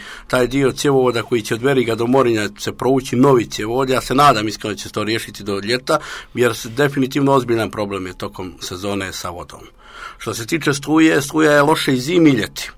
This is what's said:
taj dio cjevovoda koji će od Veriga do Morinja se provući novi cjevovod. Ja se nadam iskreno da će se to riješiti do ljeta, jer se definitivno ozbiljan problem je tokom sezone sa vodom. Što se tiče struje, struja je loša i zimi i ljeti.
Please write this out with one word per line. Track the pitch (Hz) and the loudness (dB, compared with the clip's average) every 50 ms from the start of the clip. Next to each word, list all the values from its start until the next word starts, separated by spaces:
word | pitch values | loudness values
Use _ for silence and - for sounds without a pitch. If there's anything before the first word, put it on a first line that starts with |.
| - - - - - - | -8 -16 -18 -18 -10 -2
taj | - 131 127 120 | 0 0 0 2
dio | 127 139 139 127 | 2 2 2 0
cjevovoda | 110 - - 147 139 135 127 123 120 117 107 | 0 0 0 2 4 4 4 2 2 0 -2
koji | - - 117 | -2 -2 -2
će | 104 - 123 | -2 -2 -4
od | 110 | -2
Veriga | 117 139 139 131 120 110 113 | 0 0 2 2 2 0 0
do | 107 117 117 | -2 0 2
Morinja | 127 135 131 120 117 107 104 101 104 - | 2 4 4 4 2 0 0 -4 -6 -8
se | - - | -10 -8
provući | 101 - 123 120 135 135 131 - - | -6 -4 0 0 0 0 0 -2 0
novi | 120 127 143 135 123 104 | 4 4 6 6 4 2
cjevovod. | - - - 104 107 117 127 135 131 | 0 -4 -8 -6 -4 -2 -2 -2 0
Ja | 127 120 | 0 -2
se | - - 135 | -2 -2 0
nadam | 131 147 147 131 107 107 110 | 4 4 4 4 4 0 -4
iskreno | 104 - - 110 101 | -6 -6 -6 -8 -6
da | 98 | -8
će | - | -8
se | - - | -10 -6
to | - 104 | -6 -4
riješiti | 101 110 113 - - 107 - 101 | -2 -4 -4 -6 -8 -14 -12 -8
do | 101 101 98 | -6 -6 -4
ljeta, | 98 101 120 127 127 - 160 151 - - - - - - - | -4 -2 -4 -4 -2 0 -2 -2 -2 -4 -14 -14 -14 -8 -2
jer | 117 120 120 113 | 2 2 2 2
se | - - 117 | -2 -8 -8
definitivno | 113 120 147 143 143 147 131 123 - 147 139 139 135 | -2 0 0 2 2 0 -2 0 0 0 2 4 4
ozbiljan | 135 120 117 117 113 110 101 | 2 2 2 0 0 0 -2
problem | 101 - 104 98 101 98 92 90 | -4 -4 -6 -4 -4 -6 -6 -8
je | 90 - | -10 -8
tokom | - 98 - - 95 92 85 - | -10 -10 -8 -10 -12 -12 -12 -12
sezone | - - 95 90 92 101 101 101 98 92 87 | -12 -12 -10 -8 -6 -4 -4 -4 -4 -6 -8
sa | - - 92 | -10 -10 -10
vodom. | 87 87 82 - - - - - - - - - - - - - - - | -10 -10 -14 -16 -16 -20 -20 -20 -20 -20 -20 -20 -20 -18 -16 -16 -16 -12
Što | - - 101 | -10 -8 -8
se | 104 117 110 | -8 -6 -4
tiče | - 165 139 - 139 | -4 -2 0 0 -2
struje, | 139 143 147 151 160 160 160 165 151 | -2 -2 0 4 4 6 6 4 2
struja | 139 143 - 156 156 151 | 0 0 0 2 4 4
je | 147 147 | 6 6
loša | 143 147 156 151 - - | 6 4 2 2 2 0
i | 139 127 | 0 0
zimi | 123 139 180 180 165 151 | 0 0 2 4 6 6
i | 135 | 6
ljeti. | 113 98 - - - - - - | 4 0 -4 -6 -10 -12 -12 -14